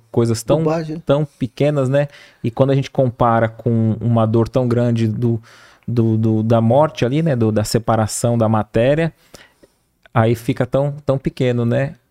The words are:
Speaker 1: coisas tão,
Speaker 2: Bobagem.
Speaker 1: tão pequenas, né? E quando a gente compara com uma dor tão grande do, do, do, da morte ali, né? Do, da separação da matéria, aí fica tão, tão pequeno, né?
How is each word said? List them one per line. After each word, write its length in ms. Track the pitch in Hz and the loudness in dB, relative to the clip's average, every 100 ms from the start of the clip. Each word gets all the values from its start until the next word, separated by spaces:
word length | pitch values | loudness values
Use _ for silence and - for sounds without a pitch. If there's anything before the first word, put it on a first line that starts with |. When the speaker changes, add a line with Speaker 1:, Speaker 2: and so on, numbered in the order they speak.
| _ | _
Speaker 1:
coisas 320 | 117 117 113 | -2 0 -2
tão, 220 | - 151 | -2 0
Speaker 2:
Bobagem. 340 | 156 165 156 160 - | 0 -2 -6 -6 -2
Speaker 1:
tão 180 | 143 151 _ | -2 -2 _
pequenas, 500 | 117 - 147 147 131 | -8 -2 0 0 0
né? 200 | 139 143 - - _ | 0 -2 -6 -20 _
E 60 | 117 | -4
quando 220 | - 135 | 0 0
a 40 | 139 | 0
gente 140 | 127 | -2
compara 580 | - 127 - 120 113 113 | -2 -2 0 2 2 0
com 480 | 113 120 113 110 110 | -2 -2 0 0 0
uma 240 | 117 117 110 | 0 0 2
dor 240 | 117 113 | 0 0
tão 180 | 131 123 | 0 0
grande 400 | 120 120 117 113 | 0 0 0 -2
do, 320 | 113 120 113 - - - _ - | -2 -2 -2 -8 -20 -20 _ -6
do, 300 | 120 113 110 | 0 0 2
do, 240 | 110 110 | 2 0
da 180 | 110 113 | 2 2
morte 460 | 113 131 156 - 123 | 4 2 2 0 -2
ali, 160 | 147 | 0
né? 140 | 165 123 | 0 0
Do, 160 | 110 | 0
da 120 | 107 | 0
separação 760 | 110 113 113 110 107 - 120 117 | 0 -2 0 0 0 -2 -2 0
da 100 | 110 | 0
matéria, 640 | 107 107 113 127 151 165 - _ - - _ - _ _ _ _ | 0 0 0 2 0 -2 -6 _ -20 -20 _ -20 _ _ _ _
aí 220 | 117 110 | 0 2
fica 320 | - - 131 123 | 0 -4 -4 -2
tão, 300 | 135 143 147 - | -2 -2 -4 -4
tão 140 | 135 | -4
pequeno, 440 | 165 - 127 120 | -4 -4 -2 0
né? 300 | 117 123 139 - _ | 0 -2 -4 -8 _